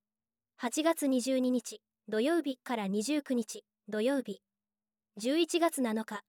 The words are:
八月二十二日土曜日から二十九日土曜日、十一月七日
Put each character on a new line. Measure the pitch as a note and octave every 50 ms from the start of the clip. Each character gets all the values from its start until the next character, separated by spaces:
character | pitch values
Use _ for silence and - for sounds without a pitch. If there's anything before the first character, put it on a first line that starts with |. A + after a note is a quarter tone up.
| _ _ _ _ _ _ _ _ _ _ _
八 | - - A#3 - D#4 D4+
月 | E4 E4 - D4 C4+
二 | C4 B3+
十 | A3+ B3+ C4+ C4
二 | B3+ B3+
日 | B3+ A#3+ - - - - _ _ _ _ _ -
土 | G#3+ G#3+
曜 | A#3+ D4 E4+ E4+
日 | D4+ C#4+ B3+ - _
か | - B3
ら | A3 G3+ F#3+
二 | G3 G#3
十 | G#3+ A#3+ D4+ D4+
九 | - - B3+
日 | A#3+ A3 - - G#3+ - _ _ _ _ -
土 | G#3 G#3+
曜 | A3 B3+ C#4+ C#4
日、 | A#3+ - G3 - _ _ _ _ _ _ _ _ _ _ _ _ _ _ _ G3+
十 | G#3+ B3 D4 E4
一 | F4 D#4+ - E4
月 | E4 E4 - C#4
七 | B3+ A3+ A3 A3 A3
日 | - G#3+ G3+ -